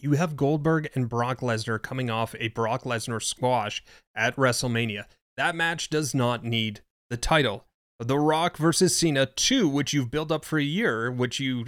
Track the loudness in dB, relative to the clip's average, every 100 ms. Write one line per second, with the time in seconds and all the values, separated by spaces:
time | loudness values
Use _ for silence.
0 | 0 2 0 0 0 2 2 0 -2 -4
1 | -2 -2 -2 -2 -2 -2 -2 -4 -4 -6
2 | -4 -2 -4 -4 -6 -2 -2 -2 -4 -4
3 | -4 -4 -4 -2 0 0 -2 -6 -12 -20
4 | _ -2 -2 2 2 2 0 0 -2 -4
5 | -10 _ _ -4 -2 0 -2 -2 -2 -2
6 | 0 0 0 0 -2 0 -2 -4 _ _
7 | -10 -4 2 2 2 -2 -10 _ _ -8
8 | -2 2 2 2 0 2 2 6 4 4
9 | 2 2 0 0 2 4 4 2 0 0
10 | 0 -2 -2 -2 0 0 0 0 0 0
11 | -2 0 -2 -2 -2 -4